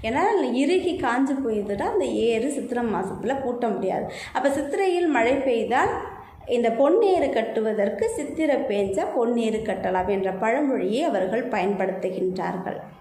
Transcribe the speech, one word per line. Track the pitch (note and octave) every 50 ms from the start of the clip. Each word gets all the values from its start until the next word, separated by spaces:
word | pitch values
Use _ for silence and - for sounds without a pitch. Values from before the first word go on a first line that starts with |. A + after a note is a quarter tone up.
| -
ஏன்னா | A3+ A#3+ C#4+ F4 G#4+ G#4+ F#4+ C#4+ B3 A#3
இறுகி | B3+ C#4 D#4+ F4+ F#4 - F4+ D#4
காஞ்சு | - C#4+ B3 A#3 B3+ C4+ C4+ C#4 C4 B3+
போயிருந்துட்டா | A3+ G#3+ G#3 G3+ G3+ G3+ G3
அந்த | D4 G4 A#4 G#4 C#4+
ஏறு | A#3+ A3 G#3 A3 A#3 A3+ A3+ A#3 C#4+
சித்திரை | C4+ C#4 - - B3 A#3+ A#3+
மாசத்துல | A3+ G3 F3 F#3 F#3+ - - - A3 C#4 C4+
பூட்ட | C4+ B3 A#3+ - B3 A3+ G3+
முடியாது. | F#3 - F#3 E3+ - - - - - - - -
அப்ப | - - C#4+
சித்திரையில் | C#4 - D4 C#4+ C#4+ F4+ G4 F#4+ F4+ F4 F4
மழை | D#4+ C#4+ A#3+ A3+ A#3+ C4+
பெய்தால் | C#4 C4 C4+ A#3+ A3+ G#3+ F#3+ A3+ C4+ F4 G4+ - - - - - - - - - - -
இந்த | - A#3 A#3+ A#3 A3+
பொன்னேறு | A3+ A#3 C#4 D4 E4+ A4+ A#4 F#4+ F#4 E4+ D4 C4
கட்டுவதற்கு | C4 A#3+ A3+ A3+ - A3+ A3 A3 G#3 G#3 G3+ G#3 G#3+ - A4 A#4
"சித்திரை | - - D4 - - - D#4+ D4 C4+
பேஞ்சா | B3 B3+ - G3+ G3+ G3+ F#3+ F#3+ - F4 - -
பொன்னேறு | C#4 A#3 A#3 A#3+ A#3+ A3+ A3 G#3+ G#3 -
கட்டலாம்" | G#3+ F#3+ F#3+ - F#3 F#3 F#3 F#3
என்ற | G3+ G3+ F#3+ F#3+ F#3+
பழமொழியை | F#3 F#3 A3 A3 A#3 C#4 D4+ C#4 B3+ G#3+ F3+ F#3 G#3+ B3+ E4
அவர்கள் | E4 A#3 - C#4 F#3+ A3 A#3 A#3+
பயன்படுத்துகின்றார்கள். | B3 A#3 G#3 F3+ G3+ G3+ F#3 G3 F#3+ F#3 F#3 - F#3+ F#3 F#3 F#3 F#3 F3+ F#3 E3+ F3 F3+ F3+ F3 - - - - - - -